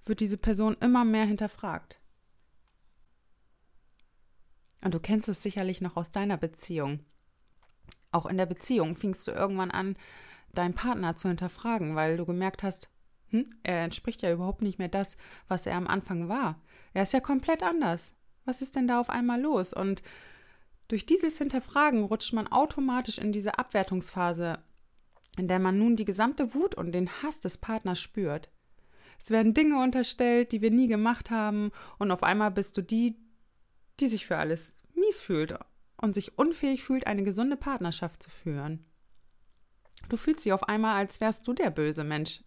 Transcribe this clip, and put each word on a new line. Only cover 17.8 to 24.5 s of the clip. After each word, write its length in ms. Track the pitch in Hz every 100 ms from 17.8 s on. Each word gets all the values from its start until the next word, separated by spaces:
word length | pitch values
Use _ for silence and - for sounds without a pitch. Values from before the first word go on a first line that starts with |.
| 240 170 - - _ -
Was 180 | - 247
ist 140 | 262 -
denn 120 | 247
da 100 | 240
auf 120 | 240
einmal 300 | 240 240 240
los? 340 | 285 277 185
Und 280 | - 190 196 - - - - - - - - -
durch 160 | 220
dieses 320 | - 370 330 302
Hinterfragen 680 | 285 262 - 285 302 240
rutscht 280 | 202 214 -
man 140 | 226 214
automatisch 720 | - 311 - 269 247 247 -
in 120 | 208
diese 280 | 208 202 -
Abwertungsphase, 1000 | 254 214 190 185 180 - 175 170 170